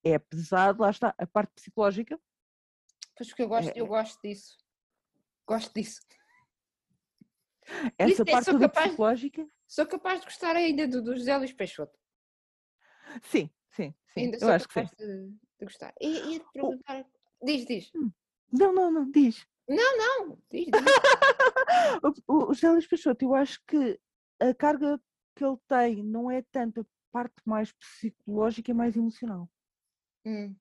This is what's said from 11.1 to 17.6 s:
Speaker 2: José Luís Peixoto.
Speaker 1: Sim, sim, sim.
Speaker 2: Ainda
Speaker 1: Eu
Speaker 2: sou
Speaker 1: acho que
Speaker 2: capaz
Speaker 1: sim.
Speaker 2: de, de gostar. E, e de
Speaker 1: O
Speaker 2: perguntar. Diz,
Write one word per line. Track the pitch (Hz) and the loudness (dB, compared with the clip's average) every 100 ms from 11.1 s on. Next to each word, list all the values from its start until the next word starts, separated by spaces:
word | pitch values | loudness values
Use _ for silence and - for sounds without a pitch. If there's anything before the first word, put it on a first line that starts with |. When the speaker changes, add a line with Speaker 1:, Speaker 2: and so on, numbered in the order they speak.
| 254 | -6
Speaker 2:
José | 247 277 | -2 -2
Luís | 262 | -4
Peixoto. | 262 185 - 147 _ _ _ _ _ _ _ _ _ _ _ - 262 | -8 -10 -8 -14 _ _ _ _ _ _ _ _ _ _ _ -18 -18
Speaker 1:
Sim, | - 269 156 _ _ | -2 -2 -2 _ _
sim, | - 151 - _ | -10 -10 -12 _
sim. | - | -6
Speaker 2:
Ainda | 247 208 | -6 0
Speaker 1:
Eu | |
Speaker 2:
sou | 220 | 2
Speaker 1:
acho | 180 - | 2 0
que | |
Speaker 2:
capaz | - 208 | -6 -6
Speaker 1:
sim. | _ | _
Speaker 2:
de, | 214 190 190 | -12 -12 -14
de | 214 _ _ 202 | -20 _ _ -18
gostar. | - - - | -16 -20 -8
E, | 302 - 302 320 | -6 -6 -8 -10
e | |
de | - | -12
Speaker 1:
O | |
Speaker 2:
perguntar. | 269 269 254 269 269 262 _ _ _ | -8 -8 -8 -12 -14 -14 _ _ _
Diz, | 254 294 | -6 -4